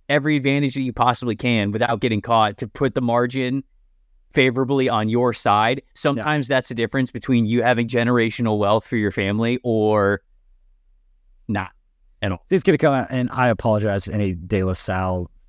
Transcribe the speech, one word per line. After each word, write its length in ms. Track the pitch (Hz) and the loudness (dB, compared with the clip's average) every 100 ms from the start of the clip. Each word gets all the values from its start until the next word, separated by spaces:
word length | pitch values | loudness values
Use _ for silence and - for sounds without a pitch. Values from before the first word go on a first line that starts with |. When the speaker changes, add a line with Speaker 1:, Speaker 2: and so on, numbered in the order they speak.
| - | -2
Speaker 1:
every 260 | 143 147 151 | 0 2 0
advantage 380 | 135 139 143 | 0 0 0
that 80 | 135 | -2
you 100 | 131 | -4
possibly 440 | 110 120 117 120 107 | 0 0 0 -2 -2
can 340 | 123 113 101 | 0 0 0
without 300 | 107 123 113 | 0 -2 0
getting 200 | 123 110 | 0 -2
caught 380 | 107 113 107 98 | 0 2 2 -2
to 100 | 107 | -10
put 260 | - 135 | -2 -2
the 60 | 135 | 0
margin 640 | 123 117 123 131 127 135 - _ _ _ _ _ _ | 0 2 0 -2 -4 -4 -6 _ _ _ _ _ _
favorably 540 | - 131 120 127 139 131 | 2 2 2 0 0 0
on 180 | 110 107 | 0 0
your 240 | 117 123 | 2 0
side, 480 | 113 113 104 110 139 - | 0 2 2 2 -2 -6
sometimes 520 | - 147 131 127 151 127 | -4 -2 -2 -2 -2 0
Speaker 2:
Yeah. 60 | 135 | -2
Speaker 1:
that's 120 | - | -2
the 60 | |
difference 360 | 117 113 135 127 | -4 -2 -2 -2
between 360 | 120 - 120 107 | -4 0 2 2
you 160 | 117 | 2
having 260 | 117 117 117 | 2 2 0
generational 720 | 120 117 123 113 - 117 107 | 0 2 2 2 0 -2 0
wealth 280 | 101 110 - | 2 0 0
for 100 | 117 | -2
your 160 | 104 | -2
family 480 | - 98 104 117 123 | -2 -2 0 0 -2
or 580 | 123 110 107 107 101 101 _ _ _ _ _ _ _ _ _ _ _ _ - | -2 0 2 2 2 0 _ _ _ _ _ _ _ _ _ _ _ _ -6
not 240 | 101 92 _ _ _ _ - | -6 -6 _ _ _ _ -6
at 100 | 104 | -4
all. 120 | 90 - | -4 0
Speaker 2:
It's 140 | 185 | 0
gonna 140 | - 151 | 2 4
come 160 | 160 | 4
out, 120 | 135 113 | 2 -2
and 180 | 127 123 | -4 -4
I 180 | 123 127 | 0 0
apologize 580 | 107 117 104 104 101 - | 2 0 0 0 -2 -4
if 80 | |
any 180 | 104 101 | -2 -2
De 280 | 87 90 101 | -2 -2 -2
La 80 | 92 | 0
Salle 580 | 92 - 92 92 92 87 _ | -2 -4 -4 -2 -4 -6 _